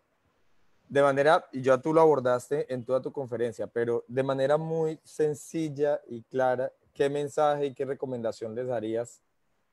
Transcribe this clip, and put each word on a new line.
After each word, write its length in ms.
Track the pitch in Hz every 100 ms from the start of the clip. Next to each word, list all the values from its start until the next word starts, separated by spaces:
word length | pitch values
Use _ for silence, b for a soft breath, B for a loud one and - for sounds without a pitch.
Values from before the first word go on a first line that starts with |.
| _ _ _ _ _ _ _ _ -
De 140 | 135
manera, 460 | 143 139 143 175 -
y 100 | 131
ya 180 | 131 131
tú 160 | 156 156
lo 60 |
abordaste 680 | 160 139 123 123 - 147 160
en 120 | 127
toda 180 | 117 131
tu 100 | 131
conferencia, 540 | 143 127 117 117 110 101
pero 400 | 120 120 117 -
de 140 | 120
manera 360 | 135 135 135 151
muy 420 | 160 160 160 156
sencilla 960 | - - 151 147 - 165 156 135 147 147 -
y 140 | 120
clara, 480 | - 131 127 123 131 _ _
¿qué 160 | - 139
mensaje 580 | 147 143 151 151 147 143
y 60 |
qué 120 | 131 135
recomendación 680 | 135 135 123 113 - 113
les 140 | 110 127
darías 540 | 120 110 113 120 - _ _ _ _ _